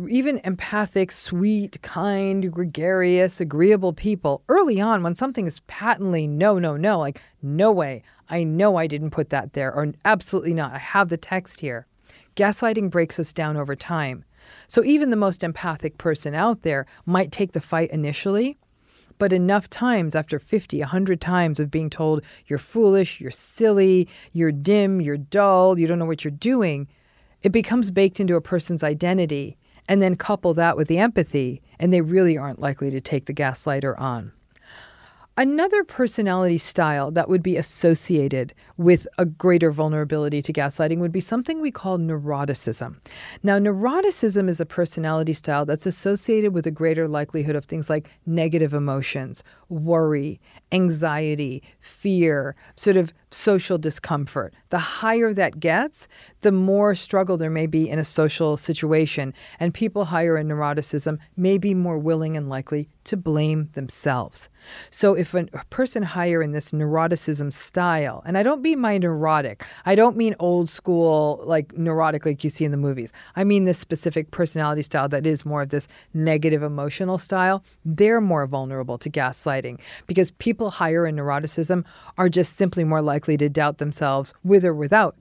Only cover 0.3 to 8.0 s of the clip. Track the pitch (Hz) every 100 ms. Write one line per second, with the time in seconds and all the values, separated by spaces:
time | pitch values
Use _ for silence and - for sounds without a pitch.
0.3 | 262 190 180 - 214 202 196 185 - -
1.3 | 175 202 214 202 - - 170 202 196 196
2.3 | 196 185 170 180 156 170 185 180 180 185
3.3 | - 160 147 190 208 185 156 214 202 147
4.3 | 139 - 349 330 196 214 208 170 170 269
5.3 | 240 175 - - - 220 220 196 165 151
6.3 | 147 202 190 165 147 196 185 143 - -
7.3 | _ 139 151 214 190 143 120